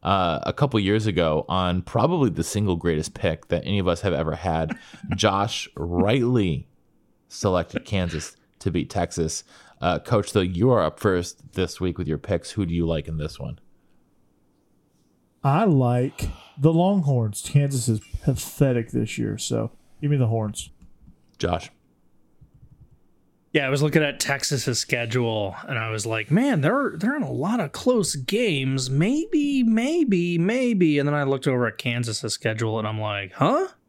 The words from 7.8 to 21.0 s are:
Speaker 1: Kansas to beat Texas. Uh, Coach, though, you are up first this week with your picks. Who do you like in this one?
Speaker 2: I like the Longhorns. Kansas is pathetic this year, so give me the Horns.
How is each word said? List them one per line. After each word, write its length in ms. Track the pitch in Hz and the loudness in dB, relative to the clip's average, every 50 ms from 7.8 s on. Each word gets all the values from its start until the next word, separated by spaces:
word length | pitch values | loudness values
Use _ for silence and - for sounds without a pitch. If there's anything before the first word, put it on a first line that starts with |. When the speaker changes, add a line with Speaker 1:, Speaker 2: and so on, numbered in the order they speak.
| - | -8
Speaker 1:
Kansas 500 | - - 95 90 87 80 76 76 - - _ _ _ _ _ | -4 -2 -2 -2 -2 -4 -6 -8 -8 -16 _ _ _ _ _
to 120 | - 101 | -6 -2
beat 180 | 85 87 69 - | -2 -2 -2 -2
Texas. 560 | - 101 87 85 - - 80 78 - - - _ - - - - - _ | -2 -4 -4 -2 -2 -2 -2 -2 -2 -6 -12 _ -20 -20 -20 -20 -16 _
Uh, 200 | - - 131 147 | -2 0 0 0
Coach, 340 | - - 123 107 101 - - | -2 0 0 0 0 2 2
though, 80 | 107 | 0
you 280 | 92 90 92 85 107 131 | 2 2 0 2 2 4
are 140 | 127 110 85 | 4 4 2
up 160 | 78 - - | 2 -2 0
first 540 | - 107 95 87 85 - - _ - - - | 0 2 2 2 0 -4 -10 _ -20 -12 -4
this 260 | - 92 85 - - | -2 -2 -2 -2 -4
week 180 | 92 92 85 92 | -4 -4 -4 -4
with 120 | 92 73 | -4 -4
your 80 | 78 76 | -4 -4
picks. 340 | - - 98 85 - - | -2 -2 -4 -4 -4 -6
Who 140 | - - 101 | -4 -2 -2
do 80 | 85 82 | 0 0
you 120 | 85 85 | 0 0
like 220 | 80 82 78 73 - | 0 0 -2 -4 -6
in 80 | 80 78 | -6 -6
this 220 | 76 78 - - | -6 -8 -8 -10
one? 180 | 71 65 65 - _ - _ _ _ _ _ _ _ _ _ _ _ _ _ _ _ _ _ _ _ _ _ _ _ _ _ _ _ _ _ _ _ _ _ _ - | -10 -10 -10 -12 _ -20 _ _ _ _ _ _ _ _ _ _ _ _ _ _ _ _ _ _ _ _ _ _ _ _ _ _ _ _ _ _ _ _ _ _ 0
Speaker 2:
I 180 | 139 135 165 226 | 0 2 2 4
like 640 | 208 160 135 127 120 123 123 123 139 - - - - - - - - - - | 4 4 4 4 4 2 2 0 -2 -2 -4 -6 -6 -6 -8 -16 -20 -10 0
the 160 | 139 160 165 | 2 2 4
Longhorns. 680 | 160 175 190 202 196 165 139 135 123 113 107 101 - | 4 2 2 2 2 2 2 0 0 0 -2 -4 -8
Kansas 460 | - - - 143 143 139 139 127 110 - | -12 0 2 2 2 2 -2 -2 0 0
is 140 | 113 107 - - - - | -2 -2 -4 -8 -12 -4
pathetic 680 | - - 135 - - - - - 147 135 127 120 113 113 | -2 -2 -2 -2 -4 -10 -2 0 2 2 2 0 -2 -2
this 260 | - 123 113 107 - - | -2 -4 -4 -2 -4 -4
year, 200 | 117 107 104 107 | -4 -4 -4 -6
so 340 | - - 120 113 110 113 - - _ _ - - | -6 -4 -4 -4 -4 -4 -8 -14 _ _ -16 -6
give 100 | - 143 | -2 0
me 60 | 147 139 | 2 2
the 100 | 127 110 | 2 2
Horns. 440 | 113 113 110 104 104 - - - - _ - - - _ | 2 0 -2 -4 -6 -8 -12 -14 -16 _ -20 -20 -20 _